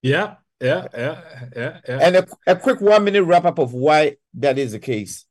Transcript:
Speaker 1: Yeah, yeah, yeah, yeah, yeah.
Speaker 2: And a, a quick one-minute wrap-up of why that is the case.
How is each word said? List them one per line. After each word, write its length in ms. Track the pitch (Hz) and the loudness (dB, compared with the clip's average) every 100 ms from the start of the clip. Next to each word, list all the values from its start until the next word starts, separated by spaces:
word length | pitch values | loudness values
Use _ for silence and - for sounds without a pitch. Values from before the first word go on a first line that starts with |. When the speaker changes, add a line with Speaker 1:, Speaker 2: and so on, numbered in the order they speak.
Speaker 1:
Yeah, 340 | 131 151 208 - _ _ | 0 -2 -2 -10 _ _
yeah, 280 | 127 165 185 | -4 -4 -6
yeah, 280 | 117 117 104 - 123 123 - | -10 -10 -10 -18 -20 -18 -12
yeah, 240 | 123 160 - | -12 -12 -12
yeah. 120 | 127 | 0
Speaker 2:
And 140 | 160 180 | 2 2
a, 100 | 180 - - | 0 -8 -2
a 100 | 180 | 0
quick 240 | - 262 | 0 0
one-minute 420 | 202 208 202 202 | 4 4 4 0
wrap-up 340 | 175 175 175 170 | 4 4 2 -2
of 160 | 131 | -4
why 440 | 123 139 151 156 - _ | 0 2 4 2 -2 _
that 260 | - 139 131 | -4 -2 -2
is 140 | 131 | -4
the 60 | 107 | -8
case. 460 | - 113 98 - _ | -6 -6 -6 -16 _